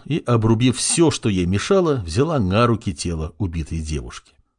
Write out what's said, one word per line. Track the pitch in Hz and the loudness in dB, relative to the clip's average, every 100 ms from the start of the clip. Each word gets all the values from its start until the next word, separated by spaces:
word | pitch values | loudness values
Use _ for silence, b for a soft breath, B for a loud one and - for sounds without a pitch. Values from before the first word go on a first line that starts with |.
и, | - 156 - | -4 -4 0
обрубив | 117 110 110 127 - | 2 2 4 2 0
все, | - - 160 | 0 2 2
что | - 113 | 2 0
ей | 92 87 | 0 0
мешало, | 101 - 196 165 131 85 | 0 2 2 2 0 -2
взяла | 87 156 147 | 0 0 0
на | 92 101 120 | 0 2 2
руки | 110 107 | 0 -2
тело | 78 87 80 78 - | -6 -6 -6 -6 -6
убитой | 98 85 73 80 | -4 -4 -6 -6
девушки. | 76 73 60 - - _ _ | -4 -6 -8 -14 -20 _ _